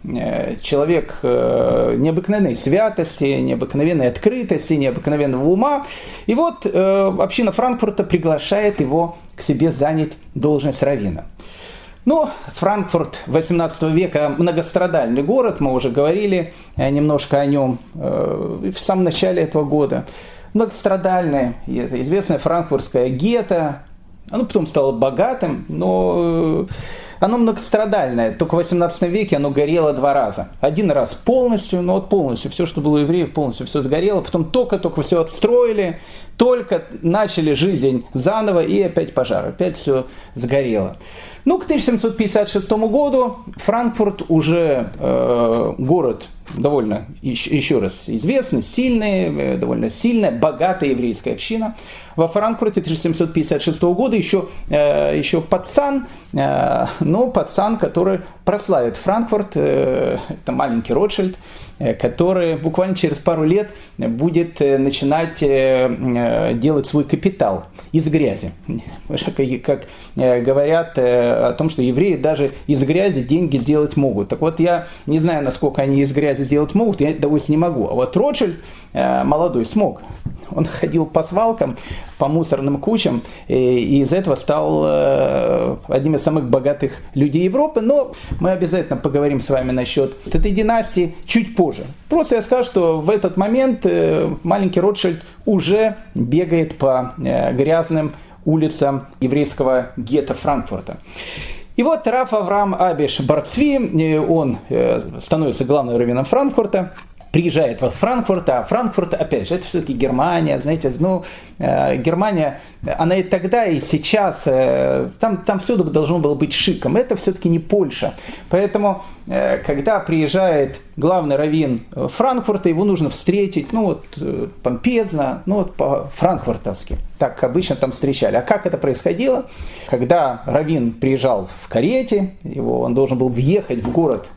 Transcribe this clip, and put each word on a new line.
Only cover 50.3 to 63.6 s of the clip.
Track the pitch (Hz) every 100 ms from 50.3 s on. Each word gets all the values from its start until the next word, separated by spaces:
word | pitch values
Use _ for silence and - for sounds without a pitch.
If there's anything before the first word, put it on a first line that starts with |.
богатая | 117 156 151 180 185 147
еврейская | 120 120 101 127
община. | - - 220 220 - - - - -
Во | 165
Франкфурте | 202 214 226 214 208
тысяча | 160 160
семьсот | 170 160 165
пятьдесят | 165 156 147
шестого | 170 156 175
года | 180 254 214
ещё, | - 190 - - -
э, | 151 147 147 147 151
ещё | 139 165
пацан, | 165 185 - - 285 277 262 - -
э, | 139 139 135 131 127 123 -
но | 160 185 247
пацан, | 220 - - 208 220
который | - - 180 190 - -
прославит | - 208 202 160 120 -
Франкфурт, | - 214 233 214 196 -
э, | 147 139 135 131 127 127 -
это | 151 -
маленький | 127 139 117 113
Ротшильд, | 123 202 - 185 185 - - - -
э, | 135
который | 117 120 - 175 185 170 147
буквально | 160 165 190 185
через | 165 151
пару | - 160
лет | 156 196